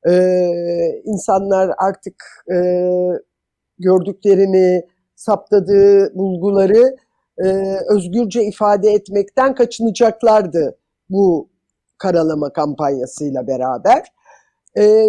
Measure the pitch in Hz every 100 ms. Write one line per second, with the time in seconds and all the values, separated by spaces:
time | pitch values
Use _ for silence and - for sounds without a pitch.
0 | 170 180 185 180 180 175 175 170 170 -
1 | - 202 - 190 196 190 190 - 190 190
2 | - - - - - 180 180 180 180 180
3 | 180 175 - _ _ _ _ - 185 185
4 | 180 190 208 190 196 190 185 180 170 _
5 | _ _ - 208 - 208 175 202 196 202
6 | 196 185 190 180 190 196 196 214 262 262
7 | _ _ _ - 190 190 196 196 - 208
8 | 175 202 233 220 208 - 208 208 208 208
9 | 202 202 202 - 269 262 233 - 226 190
10 | 226 220 226 214 185 165 143 - _ _
11 | _ 190 196 165 - _ _ _ _ _
12 | 196 170 160 151 143 - 147 143 143 139
13 | 127 - 147 135 120 127 127 123 185 269
14 | - _ _ _ _ _ _ 202 208 214